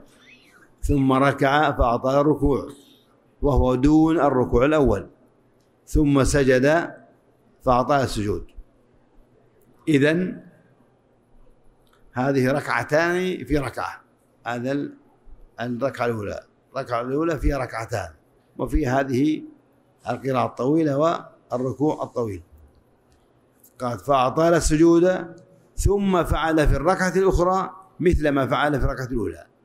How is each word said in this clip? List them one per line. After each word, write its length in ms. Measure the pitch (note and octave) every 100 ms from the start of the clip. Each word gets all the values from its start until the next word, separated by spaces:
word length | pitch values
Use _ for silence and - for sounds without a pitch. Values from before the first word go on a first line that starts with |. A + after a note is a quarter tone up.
| - _ - - _ _ _ _
ثم 300 | - C#3+ C3+
ركع 600 | C3 C#3 E3+ C#3 D3 D3
فأطال 420 | C3+ B2+ A#2 C3
الركوع، 540 | C#3 D3+ D3 C#3+ A#2 D#2+ - - - _ _ _ -
وهو 320 | C#3 B2 B2+
دون 460 | B2+ C#3+ D#3 D#3+ D#3+
الركوع 440 | C#3 B2+ B2 A#2+
الأول، 460 | C#3+ D#3 B2+ G2+ - _ _ _ _ _ _ _ _
ثم 380 | D3+ D3 C#3
سجد 680 | B2 C#3+ C3 B2+ C#3 E3 - - - _ _ _ _ _
فأطال 380 | C3 B2 B2+ C#3+
السجود". 460 | A#2+ A#2 G#2 F2 - - - _ _ _ _ _ _ _ _ _ _ _ -
إذن 540 | C#3+ D3 E3 F#3 - - _ _ _ _ _ _ _ _ - - _ - _ _ _ -
هذه 400 | B2 C3+ C#3 B2+
ركعتان 920 | C#3+ B2+ A#2+ A#2 D3 E3+ F3 F#3 -
في 140 | A2+ C#3+
ركعة، 420 | B2+ - F2 - _ _ _ _ A#2
هذا 260 | A#2+ B2
ال-، 220 | C#3+ C#3+ - _ _ - - - -
الركعة 460 | A#2+ A#2+ C3+ - A#2+
الأولى، 340 | A2 G2 D#2 - _ _
الركعة 280 | C3+ A#2+ A#2+
الأولى 380 | B2 C#3+ E3+ C#3+
فيها 200 | D3 C#3
ركعتان، 520 | B2 A2+ A2+ A2 E2+ - _ _ _ -
وفي 280 | B2+ D3+ C3+
هذه 560 | C3 C#3 B2 D3+ D#3 - - _ _ _ _ -
القراءة 360 | B2 C3 C3 A#2
الطويلة 520 | - B2+ D#3+ D#3 C#3
والركوع 1040 | D#3+ - - - - B2 B2+ A2+ D3+ -
الطويل. 400 | C3+ A#2+ A2+ F2+ - - - _ _ _ _ _ _ _ _ _ _ -
قال: 200 | B2 A2+
"فأطال 560 | - C#3 B2+ D3+ E3
السجود، 800 | E3+ - D#3 E3+ E3+ F3+ F#3 E3+ - - _ _ -
ثم 480 | - G3+ G3 F3+
فعل 440 | D#3 D#3 D#3+ D#3+ D3
في 80 | C#3
الركعة 360 | D3+ F#3 F#3 F3
الأخرى 540 | F#3+ D3 F3 F#3+ F3 - - -
مثل 280 | E3+ D3+ D3
ما 180 | C#3 B2+
فعل 340 | C3 D3 C#3+
في 40 |
الركعة 220 | C3 B2+ B2
الأولى"، 400 | B2+ F#2+ E2 - _